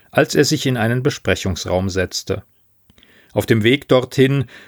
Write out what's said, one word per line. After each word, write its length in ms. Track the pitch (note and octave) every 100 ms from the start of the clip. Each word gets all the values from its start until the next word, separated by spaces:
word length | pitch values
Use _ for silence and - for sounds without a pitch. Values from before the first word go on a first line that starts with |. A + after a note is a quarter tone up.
| _
als 240 | - D#3 -
er 100 | C#3+
sich 220 | C#3+ C#3
in 100 | B2
einen 240 | A2+ B2
Besprechungsraum 880 | C3+ - - F#2 G2 F#2 F#2+ F2+ F#2+
setzte. 540 | F#2 F2+ - - F#2+ - _ _ _ _ _ _ _ _
Auf 160 | G#2+ -
dem 160 | A#2
Weg 240 | G#2+ C3+ -
dorthin 580 | C3 B2+ - C3+ C#3 - -